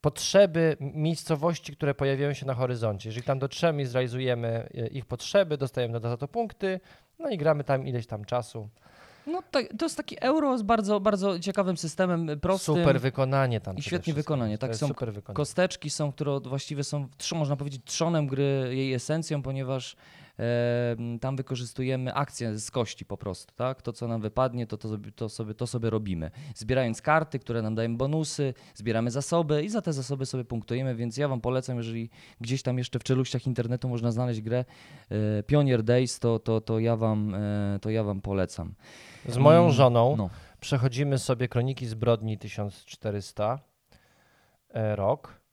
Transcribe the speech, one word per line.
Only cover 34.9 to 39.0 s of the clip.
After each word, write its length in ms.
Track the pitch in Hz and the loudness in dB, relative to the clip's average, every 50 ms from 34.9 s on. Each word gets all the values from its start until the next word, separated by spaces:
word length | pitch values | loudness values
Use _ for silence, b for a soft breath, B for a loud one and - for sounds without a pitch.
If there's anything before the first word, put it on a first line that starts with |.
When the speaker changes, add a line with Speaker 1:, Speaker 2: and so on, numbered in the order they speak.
| B B B B - 107 107 107 107 104 | B B B B -2 0 0 0 0 -2
Speaker 2:
e, 40 | 104 | 2
Pioneer 400 | - 143 147 143 135 127 113 110 | 4 4 6 6 6 4 4 4
Days, 360 | 110 120 127 131 120 - - | 4 4 4 4 2 -2 0
to, 200 | - 117 113 110 | 2 2 2 2
to, 220 | - - 113 110 | 0 0 0 0
to 180 | 110 - 113 110 | 0 0 0 2
ja 160 | 113 117 117 | 2 2 2
wam, 400 | 110 113 110 107 107 104 107 92 | 2 2 2 2 2 0 -2 -2
e, 440 | 101 104 104 104 104 101 101 101 98 | -2 -2 -2 0 0 0 0 -2 -2
to 80 | - 110 | -2 -2
ja 140 | 110 113 107 | 0 0 0
wam 180 | 101 101 98 | 0 -4 -4
polecam. 520 | - 101 98 95 92 90 - - 85 85 - B B B B B | -4 -2 0 0 0 0 -2 -8 -8 -8 -10 B B B B B